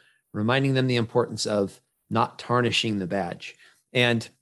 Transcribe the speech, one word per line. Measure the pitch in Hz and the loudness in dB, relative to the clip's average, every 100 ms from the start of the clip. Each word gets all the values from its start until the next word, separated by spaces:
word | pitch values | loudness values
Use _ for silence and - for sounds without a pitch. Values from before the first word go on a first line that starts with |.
| _ _ _ | _ _ _
reminding | 104 110 131 139 | -4 0 2 2
them | 131 127 | 2 2
the | 120 | 2
importance | 117 123 113 110 113 | 2 0 0 -2 -2
of | 104 98 - _ _ - | 0 0 -4 _ _ -4
not | 110 123 - | -2 -2 -4
tarnishing | - 120 120 120 113 104 | -2 0 2 0 -2 -2
the | 87 | -2
badge. | 98 87 95 - - - _ _ | -2 -4 -8 -14 -20 -20 _ _
And, | 123 123 117 - _ | 0 2 0 -4 _